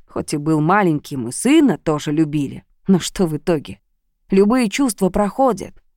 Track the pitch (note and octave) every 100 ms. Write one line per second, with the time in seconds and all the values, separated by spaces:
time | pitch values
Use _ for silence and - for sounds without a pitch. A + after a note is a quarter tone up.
0 | - - D#3+ D3+ D3 D#3 D3+ G#3 F#3 D3
1 | - C3+ A#2 - A#3+ D#4+ C4+ - - D3+
2 | - D3 D#3 D3+ C3+ B2+ - _ - F#3
3 | - - E3+ D3+ - D#3 - - _ _
4 | _ _ _ F#3+ G3+ B3+ A3+ - C4+ -
5 | F#3 G3 G3+ - C4 G#3 - - _